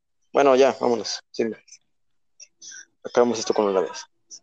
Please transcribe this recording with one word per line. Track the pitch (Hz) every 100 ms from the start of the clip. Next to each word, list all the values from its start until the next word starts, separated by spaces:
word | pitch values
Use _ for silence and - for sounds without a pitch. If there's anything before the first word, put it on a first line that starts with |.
| _ _ _
Bueno, | 139 139 131
ya, | 135 -
vámonos. | 123 117 98 - -
Sí, | - 117 - _ - _ _ _ _ _ _ - _ - - - _
acabamos | - 120 120 113
esto | 107
con | 110 104
una | 95
vez. | 82 - - _ _ -